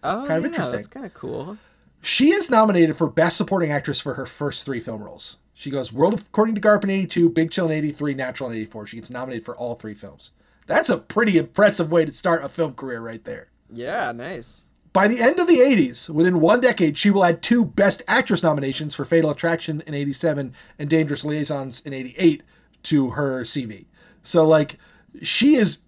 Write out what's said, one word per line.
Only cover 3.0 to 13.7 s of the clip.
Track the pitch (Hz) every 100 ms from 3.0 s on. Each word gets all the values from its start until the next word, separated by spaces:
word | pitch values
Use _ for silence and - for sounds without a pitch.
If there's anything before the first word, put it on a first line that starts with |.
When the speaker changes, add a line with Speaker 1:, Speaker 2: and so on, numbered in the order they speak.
| 160
Speaker 2:
Best | - 170 -
Supporting | 185 190 160
Actress | 147 139 139
for | 143
her | 131
first | 127 - 147 -
three | - 123
film | 113 110
roles. | 104 - - - _
She | _ 143
goes | 135 120
World | 113 170 220
According | - - 220
to | 214
Garp | 214 208
in | 196
eighty-two, | 196 180 175 170
Big | 165 160
Chill | - 170
in |
eighty-three, | 156 151 147 147
Natural | 135 127 127 131
in | 113
eighty-four. | 107 113 104
She | 113
gets | 110
nominated | 123 131 120
for | 110 117
all | 120
three | 120 110
films. | 104 101 - - _ _ _ _
That's | - -
a | 175
pretty | _ - 226 170
impressive | - - 156 156 160
way | 170
to | 151
start | - 185 165
a | 139
film | - 160
career | 123 135 120
right | 113 113
there. | - - - _
Speaker 1:
Yeah, | _